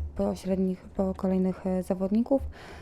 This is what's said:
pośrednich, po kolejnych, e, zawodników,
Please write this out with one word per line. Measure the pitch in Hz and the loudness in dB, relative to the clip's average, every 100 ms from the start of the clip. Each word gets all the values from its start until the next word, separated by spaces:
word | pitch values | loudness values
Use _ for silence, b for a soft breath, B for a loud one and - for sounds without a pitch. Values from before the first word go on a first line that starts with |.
| - - | -4 -2
pośrednich, | 202 185 185 190 190 185 | -2 0 0 2 2 0
po | - - 190 | -6 -2 -2
kolejnych, | 185 190 190 185 180 190 | 0 2 4 2 0 0
e, | 185 | 0
zawodników, | 180 185 190 214 240 269 - B B B | 0 0 2 2 4 2 0 B B B